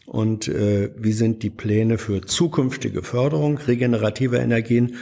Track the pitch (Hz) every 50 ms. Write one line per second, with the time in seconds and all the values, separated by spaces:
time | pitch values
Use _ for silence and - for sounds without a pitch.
0 | - - - 113 110 110 110 107 - - - - 104 104 104 101 101 - - -
1 | 107 107 107 110 113 113 113 110 110 101 - - - 104 104 110 113 113 117 104
2 | - 107 101 92 - - - - 175 160 - 156 131 127 - - 123 107 95 90
3 | - - 120 123 131 147 156 151 151 147 147 143 - 120 123 120 123 123 117 104
4 | 107 107 - - 131 123 123 123 123 117 117 113 113 - 117 120 123 123 123 -